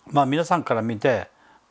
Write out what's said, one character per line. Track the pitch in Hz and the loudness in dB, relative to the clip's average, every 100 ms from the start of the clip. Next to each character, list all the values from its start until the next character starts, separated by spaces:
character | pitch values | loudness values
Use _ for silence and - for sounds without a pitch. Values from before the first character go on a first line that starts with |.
| - | -4
ま | 143 | 0
あ、 | 131 | 2
皆 | 147 160 | 0 0
さ | 175 | -2
ん | |
か | - | 0
ら | 113 | -2
見 | 113 110 | -2 0
て、 | 139 110 - _ _ _ _ | 0 0 -4 _ _ _ _